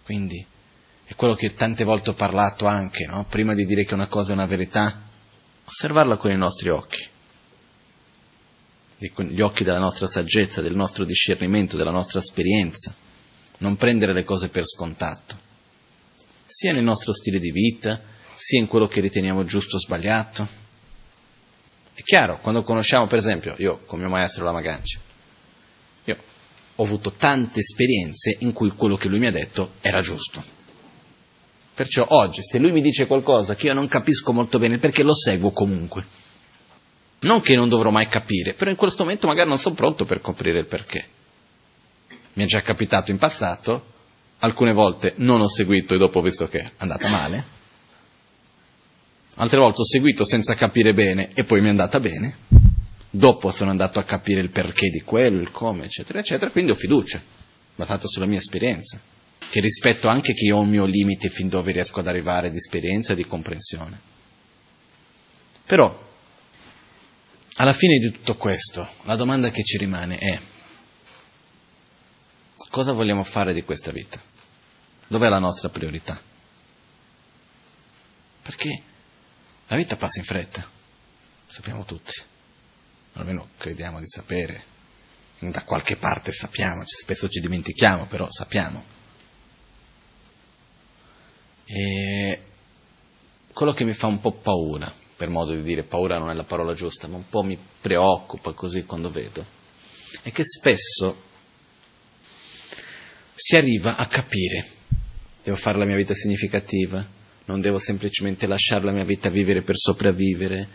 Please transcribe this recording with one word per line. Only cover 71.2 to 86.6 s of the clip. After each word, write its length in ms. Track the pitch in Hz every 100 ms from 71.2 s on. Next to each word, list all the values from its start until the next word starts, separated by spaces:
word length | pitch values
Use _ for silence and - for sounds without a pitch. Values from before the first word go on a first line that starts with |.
| - _ _ _ _ _ _ _ _ _ _ _ _ - -
cosa 220 | - 131
vogliamo 300 | 120 107 101
fare 300 | 92 110 95
di 120 | 82
questa 280 | 82 76 78
vita? 260 | 71 - - - _ - _ _ _ _ _ -
Dov'è 200 | 110 117
la 100 | 98
nostra 300 | 92 87 87
priorità? 500 | - 80 78 - 82 - _ _ _ _ _ _ _ _ _ _ _ _ _ _ _ _ _ _ _ _ _
Perché 540 | - - 151 156 - _ _ _ _ _ _ _ -
la 60 |
vita 220 | 117 175 101
passa 240 | - -
in 40 |
fretta, 400 | 92 92 82 - - _ _ _ _ _ _ _ -
sappiamo 360 | - - 107
tutti, 380 | 101 85 - - - _ _ _ _ _ _ _ _
almeno 340 | - 85 90 78 -
crediamo 420 | 87 80 85 80
di 80 | 80
sapere, 560 | - - 90 80 - - _ _ _ _ _ _ -
da 240 | 87 85
qualche 320 | - 82 - -
parte 340 | - - -
sappiamo, 540 | - - -